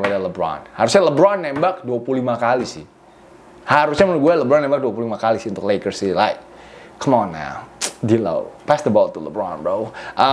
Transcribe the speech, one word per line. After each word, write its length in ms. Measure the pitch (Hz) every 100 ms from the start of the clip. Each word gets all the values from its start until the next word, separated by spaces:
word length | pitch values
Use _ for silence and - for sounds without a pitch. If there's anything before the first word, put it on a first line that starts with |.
| 101
daripada 160 | 98
LeBron. 380 | 92 87 82 73 - -
Harusnya 240 | 117 196 160
LeBron 320 | 143 190 202
nembak 400 | 156 139 175 185
dua 160 | 120 120 120
puluh 160 | 131
lima 160 | 123 120
kali 240 | 117 127
sih. 240 | 113 80 76 _ - - - - - -
Harusnya 420 | - 139 151 147 196
menurut 160 | 165 147
gue 80 | 151 123
LeBron 140 | 151 143
nembak 160 | 139
dua 80 | 131
puluh 160 | 104 117
lima 120 | 101
kali 200 | 113 110
sih 80 | 113
untuk 160 | 95
Lakers 320 | 98 98 98
sih. 160 | - 98
Like, 320 | 85 104 - - - - - - -
come 160 | -
on 160 | 123 101
now. 320 | 78 71 67 - - - -
D'Lo, 560 | 110 113 98 78 - -
pass 160 | - 147
the 80 | 131
ball 240 | 104 95
to 80 | 90
LeBron, 400 | 76 90 98 80
bro. 320 | 80 101 113 - - -
Uh, 160 | 127